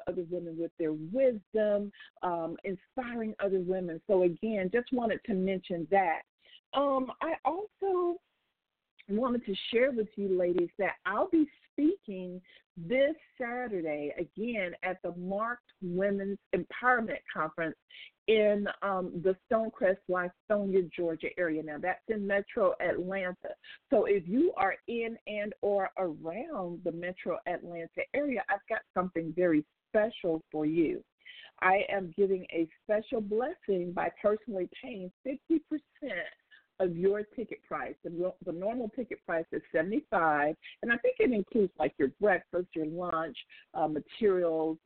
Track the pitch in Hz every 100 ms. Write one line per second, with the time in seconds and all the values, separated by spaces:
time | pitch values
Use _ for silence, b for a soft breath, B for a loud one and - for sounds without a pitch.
0 | - 180 170 180 170 160 165 - 160 156
1 | 160 247 262 214 _ 214 208 202 202 B
2 | B - 180 170 165 - 202 185 _ -
3 | 240 233 220 214 202 190 175 190 175 160
4 | - 190 180 160 220 214 185 240 247 247
5 | 233 - - 185 190 185 - 170 156 196
6 | 180 160 - _ B B _ 269 285 269
7 | 247 - 311 320 277 339 427 - 392 359
8 | 349 349 _ _ _ _ _ _ _ _
9 | - 208 254 247 220 190 - 233 269 240
10 | 202 - 202 180 175 180 175 - 180 -
11 | 370 392 381 330 294 _ _ - 302 392
12 | - 185 180 180 b b b - 165 254
13 | 285 311 _ - 240 247 247 190 160 147
14 | 147 156 165 190 233 226 180 - 185 185
15 | 180 175 180 196 226 240 _ - 180 180
16 | 202 196 196 196 - 185 - - 247 247
17 | 220 - - 185 156 - 160 - _ B
18 | B _ - 220 208 208 202 - 196 190
19 | 180 175 185 190 - 226 226 - 190 196
20 | - 180 180 - - 208 196 190 165 -
21 | 170 160 165 - 175 156 156 147 180 -
22 | - 214 196 202 202 233 185 - 175 -
23 | 180 196 180 180 - - B B - 220
24 | 160 202 165 240 349 - 196 - - 233
25 | 226 233 - 208 208 - 202 202 190 -
26 | 180 156 160 190 330 262 175 170 170 165
27 | 175 185 196 165 - 175 175 170 165 -
28 | - 262 294 220 - 202 - 220 - 190
29 | 185 165 165 170 180 151 - _ _ 214
30 | 220 - 180 160 - 156 151 170 151 117
31 | - _ B B B - 185 196 - 196
32 | 175 165 190 185 - 170 160 _ - 214
33 | 220 240 202 214 277 370 - 185 175 175
34 | 170 - 208 214 - 190 180 - 262 208
35 | 185 _ 262 311 - 320 - 302 _ -
36 | 269 180 - - b b b - 185 170
37 | 196 208 214 - 214 - - 151 123 151
38 | 175 170 180 - 180 165 196 247 214 -
39 | 226 220 - 165 165 - - 160 175 247
40 | - 190 160 147 151 - B B 233 240
41 | 508 508 427 220 - 226 190 - 151 -
42 | 135 - 202 175 - 175 180 165 156 170
43 | 175 165 165 - - B B 180 156 151
44 | - - 208 185 170 160 160 160